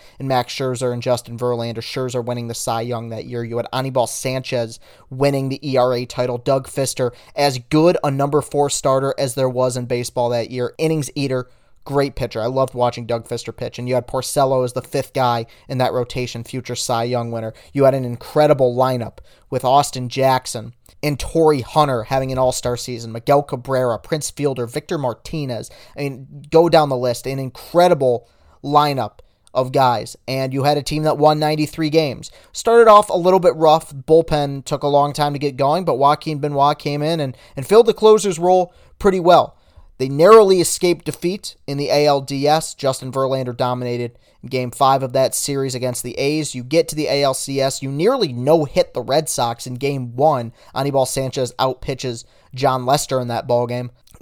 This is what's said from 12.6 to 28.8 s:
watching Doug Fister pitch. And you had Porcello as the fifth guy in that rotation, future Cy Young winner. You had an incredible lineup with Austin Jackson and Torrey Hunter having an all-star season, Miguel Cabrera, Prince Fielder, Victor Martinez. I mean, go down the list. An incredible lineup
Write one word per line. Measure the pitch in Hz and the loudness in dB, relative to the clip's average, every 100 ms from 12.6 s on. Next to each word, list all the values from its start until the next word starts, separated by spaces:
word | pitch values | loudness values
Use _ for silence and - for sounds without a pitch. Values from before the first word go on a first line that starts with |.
| 131 | -2
watching | 123 123 120 113 | 0 -2 -2 -4
Doug | 117 113 | -6 -6
Fister | 120 - - | -8 -8 -10
pitch. | 120 - | -10 -8
And | 123 | -4
you | |
had | 127 117 | -2 -2
Porcello | 131 - - 135 131 123 | -6 -4 0 2 2 0
as | |
the | 127 | -4
fifth | - 143 - | -6 -6 -4
guy | 135 127 120 117 - - | -2 0 0 -4 -14 -8
in | 127 | -2
that | 123 | -2
rotation, | 123 120 127 123 117 | -2 -4 -6 -8 -8
future | 117 131 117 120 | -10 -10 -8 -8
Cy | - 117 | -4 -2
Young | 120 123 117 | 0 -2 -4
winner. | 117 110 - - | -6 -8 -12 -8
You | 139 | 2
had | 135 | 4
an | 135 | 4
incredible | 123 120 - 151 151 139 127 120 | -2 -8 -4 2 4 4 4 2
lineup | 127 127 113 - - _ _ | 0 0 -6 -12 -20 _ _
with | 131 | -4
Austin | 127 139 143 131 123 | 2 4 2 -2 -6
Jackson | 131 131 127 - 117 117 - _ _ | 0 2 2 -2 -10 -12 -18 _ _
and | 147 143 | -6 -4
Torrey | - 165 156 147 | -4 2 2 2
Hunter | 110 156 147 123 | 0 0 0 0
having | 110 135 135 | -2 -2 -2
an | 131 | 0
all-star | 131 - 123 120 | 0 0 -4 -4
season, | - 120 113 | -6 -10 -10
Miguel | 113 131 143 | -6 2 2
Cabrera, | 143 131 123 131 127 110 | 2 -6 -4 0 0 -2
Prince | - 156 - | -4 -6 -6
Fielder, | - 143 127 120 | -4 -4 -2 -6
Victor | 151 - 170 | -8 -6 -4
Martinez. | 131 110 - 160 139 113 127 - - | -4 -6 -8 -8 -8 -8 -12 -18 -18
I | - | -10
mean, | 139 131 131 143 135 | -8 -10 -14 -20 2
go | 160 170 | 4 6
down | 160 147 | 6 4
the | 127 | 0
list. | 123 117 131 | -2 -4 -6
An | 135 | -8
incredible | 135 - - 170 180 160 131 120 - _ _ _ | -8 -12 -2 4 4 4 0 0 -4 _ _ _
lineup | 139 147 | 0 2